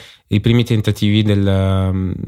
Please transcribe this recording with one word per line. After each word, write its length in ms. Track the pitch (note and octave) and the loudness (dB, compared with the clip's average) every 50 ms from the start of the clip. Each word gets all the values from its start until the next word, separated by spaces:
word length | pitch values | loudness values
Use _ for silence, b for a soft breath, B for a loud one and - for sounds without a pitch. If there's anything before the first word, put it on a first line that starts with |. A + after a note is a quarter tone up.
| B B B B B B | B B B B B B
i 120 | G#2 G#2+ | -2 0
primi 240 | - A#2 A#2 A#2+ A2+ | 2 2 2 2 2
tentativi 580 | - A#2 A2 - G#2 G2 - G#2+ G#2 G#2 G#2+ | 0 0 -2 0 -2 -2 0 0 0 2 2
del, 680 | G#2+ G#2+ G2+ G2+ G2 G2 G2 G2 F#2+ F#2+ F#2+ F#2+ F#2+ F#2+ F#2 | 2 2 0 0 2 0 0 0 0 0 0 0 0 -2 -2
mm, 180 | F#2+ F#2 F#2 - - - | -2 -4 -4 -6 -6 -8